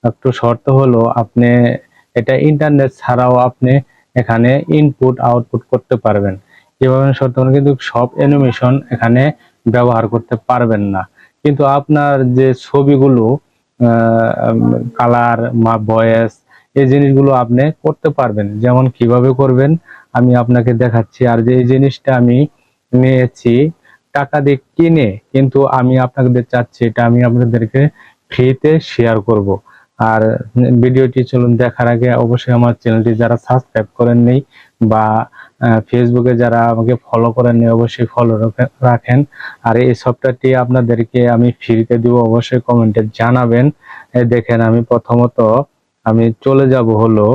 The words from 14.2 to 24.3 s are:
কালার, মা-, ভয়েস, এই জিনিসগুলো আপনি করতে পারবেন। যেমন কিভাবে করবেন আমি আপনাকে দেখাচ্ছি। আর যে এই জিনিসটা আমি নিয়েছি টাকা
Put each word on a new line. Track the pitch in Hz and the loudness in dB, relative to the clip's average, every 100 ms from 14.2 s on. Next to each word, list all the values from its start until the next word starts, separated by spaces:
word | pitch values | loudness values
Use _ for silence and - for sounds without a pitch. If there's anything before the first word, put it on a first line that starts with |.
| 113 - 117 113 117 117 117 | 0 -2 -2 0 0 -2 -6
কালার, | - 123 120 120 117 117 | -4 0 0 0 -2 -4
মা-, | 117 113 113 107 | -2 0 -2 -2
ভয়েস, | 113 113 113 113 _ _ _ _ - | 0 0 0 -2 _ _ _ _ -2
এই | 135 | 2
জিনিসগুলো | 139 143 135 139 | 2 2 2 2
আপনি | 131 120 120 143 156 | 2 0 0 -2 -2
করতে | - 151 156 | -6 -4 -6
পারবেন। | 143 127 107 101 104 | -2 -4 -2 -6 -4
যেমন | 120 123 131 | 0 2 0
কিভাবে | - 120 120 127 | 0 0 2 2
করবেন | 127 135 127 139 165 _ - _ | 0 0 2 2 0 _ -20 _
আমি | 117 123 123 | -2 2 2
আপনাকে | 120 123 117 | 2 0 0
দেখাচ্ছি। | 117 123 113 107 - 127 | 0 0 -2 -4 -2 0
আর | 117 | 0
যে | 113 | 2
এই | 127 123 | 2 2
জিনিসটা | 131 139 - - 131 | 2 0 -2 -2 0
আমি | 120 123 147 _ _ _ _ | 2 2 0 _ _ _ _
নিয়েছি | 123 131 131 123 - 120 117 151 165 _ _ _ | 0 2 2 -2 -2 -2 0 0 -4 _ _ _
টাকা | 143 143 | -6 -4